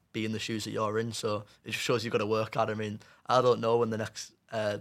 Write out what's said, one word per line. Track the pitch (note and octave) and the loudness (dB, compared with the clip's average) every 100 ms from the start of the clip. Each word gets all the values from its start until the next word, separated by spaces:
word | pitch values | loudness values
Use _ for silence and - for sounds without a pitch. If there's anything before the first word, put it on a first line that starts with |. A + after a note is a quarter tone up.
| _ | _
be | A2+ | -6
in | A2 | -4
the | G#2+ | -4
shoes | - A2 | -4 -4
that | G#2 | -4
you're | A2 G#2+ A2 | -2 0 0
in. | A#2 | -2
So | G#2+ A2 G#2 G#2+ _ | -4 -2 -4 -6 _
it | A2 | -8
just | - | -4
shows | - A#2+ | 0 0
you've | A2+ | 0
gotta | A#2 G#2 | 0 2
work | A2 A2 A#2+ | 0 0 -2
hard. | G#2+ | -2
I | |
mean, | G#2+ G#2+ G#2+ - - - | -2 -6 -8 -14 -16 2
I | B2+ | 4
don't | B2 A2+ | 6 4
know | A2+ A#2 | 4 4
when | A2+ | 2
the | A2 | 0
next, | G#2+ - - _ _ | -4 -8 -14 _ _
uh, | A2+ G#2+ G#2 | -2 -2 -4